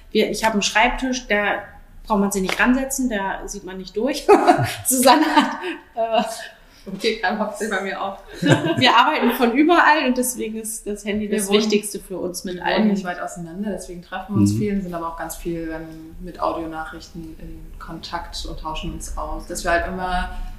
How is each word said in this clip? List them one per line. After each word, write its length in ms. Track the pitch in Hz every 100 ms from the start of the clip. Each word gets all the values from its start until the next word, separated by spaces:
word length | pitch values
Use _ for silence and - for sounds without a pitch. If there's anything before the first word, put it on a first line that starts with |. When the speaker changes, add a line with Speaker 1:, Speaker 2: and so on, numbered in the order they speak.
| -
Speaker 1:
wir, 180 | 214 -
ich 140 | 208
hab 80 | 220
einen 100 | 208
Schreibtisch, 640 | - 214 247 - 262 247 -
der 380 | 208 208 - - - - - -
braucht 140 | 208
man 100 | 202
sich 120 | 196
nicht 180 | 185 -
ransetzen, 480 | 226 262 269 - 247
da 320 | 208 190 - 190
sieht 160 | 202
man 140 | 185 190
nicht 180 | 185 208
durch. 280 | 254 294 - 392 320 -
<laughs> 300 | 120 - -
Susanne 380 | 254 247 311
hat, 320 | 311 302 - - 359 - - 233
äh, 260 | 226 226 - - - - - - 196
Speaker 2:
Okay, 320 | 196 226 220
dann 160 | 185 214
hockt 180 | 202 -
sie 100 | 214
bei 120 | 196
mir 180 | 196 180
auf. 200 | 196 - -
Speaker 1:
<laughs> 120 | -
wir 520 | 277 - 320 277 247
arbeiten 360 | 226 269 262 240 240
von 140 | 233
überall 540 | 254 311 339 294 302 262
und 120 | 247
deswegen 400 | 247 214 220 220
ist 260 | 220 - 202
das 160 | 208 214
Handy 240 | 208 208
Speaker 2:
Wir 80 | 220
Speaker 1:
das 100 | 190
Speaker 2:
wohnen, 80 | 214
Speaker 1:
Wichtigste 380 | 220 208 - -
für 200 | - 175
uns 260 | 180 175
mit 120 | 185 180
Speaker 2:
wir 80 | -
Speaker 1:
allen. 160 | -
Speaker 2:
wohnen 80 | 214
nicht 120 | 196
weit 140 | 180 180
auseinander, 480 | 175 175 165 175 220
deswegen 320 | - - 175
treffen 320 | - 220 -
wir 60 | 202
uns 100 | 202
Speaker 3:
Mhm. 60 | 208
Speaker 2:
viel, 240 | 208 196
sind 100 | 175
aber 140 | 170 165
auch 80 | -
ganz 180 | 165
viel, 360 | - 175 165 160
ähm, 400 | 160 160 160 160 170
mit 180 | 180 -
Audionachrichten 960 | 160 160 160 160 160 165 - 170 160 160
in 400 | 170 160 - -
Kontakt 680 | - 165 - 175 - -
und 160 | - 165
tauschen 320 | 156 156 170
uns 240 | - - -
aus. 300 | 156 156 -
Dass 180 | 175
wir 60 | 175
halt 160 | 170 175
immer, 420 | 185 185 180 180 - -